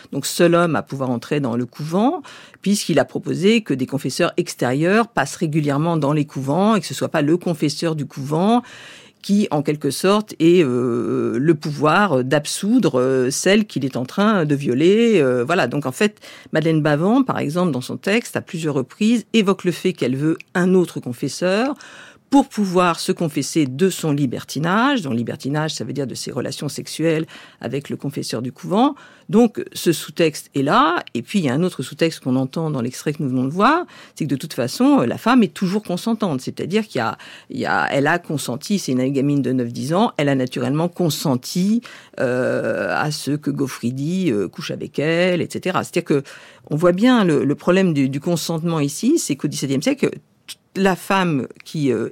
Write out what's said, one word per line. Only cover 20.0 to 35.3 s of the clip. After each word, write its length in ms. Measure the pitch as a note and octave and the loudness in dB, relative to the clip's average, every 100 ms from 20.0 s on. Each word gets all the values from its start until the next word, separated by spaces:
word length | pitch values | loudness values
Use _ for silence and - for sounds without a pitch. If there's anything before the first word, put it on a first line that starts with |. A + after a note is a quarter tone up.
| B2 C3 | -2 0
veut 220 | D#3 E3 - | -2 -2 -4
un 200 | F#3 F3+ | 0 4
autre 240 | F#3 E3 D3 | 4 2 -4
confesseur 800 | B2+ A#2+ C#3+ - F3+ G3 C4+ D4 - - - - _ | -10 -6 -8 -2 -2 0 -2 -4 -14 -20 -20 -20 _
pour 180 | C#4 A#3+ | 4 4
pouvoir 500 | - G3 F3+ F3+ D#3+ | 0 0 2 2 2
se 140 | - | -2
confesser 540 | - E3+ D3 C3 E3 C#3 | -2 -2 -2 -2 0 0
de 240 | C3 F#3 | 2 0
son 200 | - D#3+ | 0 -2
libertinage. 920 | C#3+ C3+ A2 - - E3 G3+ C4 C4+ | 0 0 -4 -8 -4 0 2 2 0
Donc, 100 | D3 | -2
libertinage, 600 | A#2 A#2 A2+ C3 D3+ D#3 | -4 -4 -6 -4 -2 -2
ça 100 | D3+ | -4
veut 80 | A2+ | -8
dire 140 | C#3 C3 | -6 -6
de 80 | |
ses 180 | A2 - | -8 -8
relations 380 | D3 - C#3 D3 | -6 -8 -6 -8
sexuelles 560 | - - - D#3+ D#3+ D#3+ - - - | -8 -10 -2 0 0 -4 -12 -20 -12
avec 300 | A#2 C3+ - | -8 -6 -6
le 80 | B2 | -8
confesseur 420 | C#3+ C#3 - A#2+ | -6 -6 -6 -6
du 120 | B2 | -8
couvent. 420 | - D#3 F#3+ C#4 C#4+ - - - | -8 -2 2 2 0 -12 -20 0
Donc, 340 | G3+ A#3 - - | 4 4 2 -10
ce 180 | - F#3 | -2 0
sous-texte 560 | D3+ - D#3 E3 D3+ - | 0 -2 0 0 0 -6
est 80 | C#3 | -2
là. 420 | C#3 G#3 D4+ F4 - | 2 4 4 0 -4
Et 80 | A#2+ | -8
puis, 200 | - G3+ | -2 0
il 40 | |
y 60 | D3 | 2
a 20 | |
un 100 | C3 | 2
autre 200 | F3+ - | 0 -2
sous-texte 380 | B2+ C#3+ E3 D#3 | -8 -2 -2 0
qu'on 160 | C3+ B2+ | -2 0
entend 340 | C3 E3+ D#3+ | 0 -4 -4
dans 100 | C#3+ | -2
l'extrait 320 | A#2 - - | -4 -6 -6
que 100 | D3 | -4
nous 60 | C#3 | -2
venons 160 | B2+ | -2
de 60 | C3 | -2
voir, 340 | F3 A3 E4 - - - | 2 2 2 -2 -14 -16
c'est 100 | - | -8
que 60 | D#3 | -4
de 60 | C#3+ | -4
toute 180 | D#3 | -6
façon, 460 | - B2 - C4 C#4 | -6 -4 0 4 4
euh, 40 | |
la 140 | A#2+ - | 2 0
femme 240 | A3 | 2